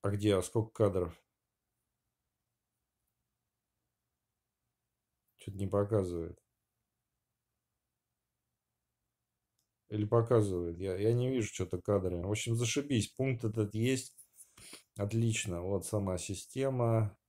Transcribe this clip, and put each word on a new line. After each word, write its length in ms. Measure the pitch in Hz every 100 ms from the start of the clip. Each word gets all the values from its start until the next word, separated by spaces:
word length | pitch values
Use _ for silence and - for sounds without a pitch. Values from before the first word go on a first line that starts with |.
а 80 | 101
где, 260 | 101 104 98
а 60 |
сколько 280 | 87 117 110
кадров? 460 | - 104 92 85 - _ _ _ _ _ _ _ _ _ _ _ _ _ _ _ _ _ _ _ _ _ _ _ _ _ _ _ _ _ _ _ _ _ _ _ _ _ _ _ _ _ _
Че-то 180 | - 98
не 100 | 98
показывает. 720 | 101 101 107 92 85 85 - _ _ _ _ _ _ _ _ _ _ _ _ _ _ _ _ _ _ _ _ _ _ _ _ _ _ _ _ _ _ _ _ _ _ _
Или 160 | 107
показывает? 760 | 104 117 113 117 104 90 85 85
Я, 180 | 95 92
я 180 | 107
не 160 | 120 127
вижу 200 | 131 104
че-то 300 | - 92 90
кадры. 400 | - 101 92 87
В 100 | 92
общем, 240 | 110 -
зашибись. 540 | 117 120 147 143 127 104 -
Пункт 280 | 135 120
этот 300 | 113 110 104
есть. 400 | 110 120 131 - - - - - - - - _ -
Отлично. 640 | 104 113 117 107 101 87
Вот 240 | 90 98 -
сама 320 | 107 98 90
система. 1000 | - 98 - 131 135 127 117 113 107 -